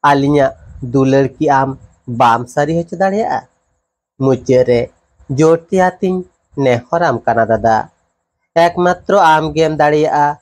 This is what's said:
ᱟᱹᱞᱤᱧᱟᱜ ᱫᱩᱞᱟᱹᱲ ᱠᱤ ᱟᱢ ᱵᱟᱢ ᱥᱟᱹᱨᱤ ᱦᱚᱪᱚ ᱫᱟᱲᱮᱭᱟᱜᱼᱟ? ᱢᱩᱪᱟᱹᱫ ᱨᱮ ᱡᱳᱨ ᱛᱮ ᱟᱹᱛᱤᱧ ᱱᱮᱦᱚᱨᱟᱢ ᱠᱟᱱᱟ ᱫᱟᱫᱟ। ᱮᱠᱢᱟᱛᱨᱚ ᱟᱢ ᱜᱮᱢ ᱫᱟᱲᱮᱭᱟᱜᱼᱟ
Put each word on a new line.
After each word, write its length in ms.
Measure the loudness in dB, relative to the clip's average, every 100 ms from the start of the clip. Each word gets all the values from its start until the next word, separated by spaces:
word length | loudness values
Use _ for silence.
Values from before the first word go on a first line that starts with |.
ᱟᱹᱞᱤᱧᱟᱜ 520 | 2 2 2 2 0 -4 -20 -14
ᱫᱩᱞᱟᱹᱲ 440 | -4 0 2 2 0
ᱠᱤ 180 | -2 0
ᱟᱢ 200 | 0 0 -6 -16 _ -12
ᱵᱟᱢ 340 | 0 2 2 -2
ᱥᱟᱹᱨᱤ 260 | -4 -2
ᱦᱚᱪᱚ 220 | -4 -6 -4
ᱫᱟᱲᱮᱭᱟᱜᱼᱟ? 420 | -2 -2 -4 -6 -8 _ _ _ _ _ _ _
ᱢᱩᱪᱟᱹᱫ 480 | -2 -2 0 0 2
ᱨᱮ 140 | 0 -2 _ _ _ -8
ᱡᱳᱨ 280 | 0 2 2
ᱛᱮ 200 | 0 0
ᱟᱹᱛᱤᱧ 400 | 0 0 -4 -4 -8 _ _ -4
ᱱᱮᱦᱚᱨᱟᱢ 580 | -2 -2 -2 -2 -2 -2
ᱠᱟᱱᱟ 240 | -2 -2 0
ᱫᱟᱫᱟ। 320 | 0 0 -2 -4 _ _ _ _ _ _ 0
ᱮᱠᱢᱟᱛᱨᱚ 600 | 0 0 -2 -2 -2 2
ᱟᱢ 240 | 4 2 0
ᱜᱮᱢ 200 | -2 -2 0
ᱫᱟᱲᱮᱭᱟᱜᱼᱟ 480 | 0 2 0 0 -2 -4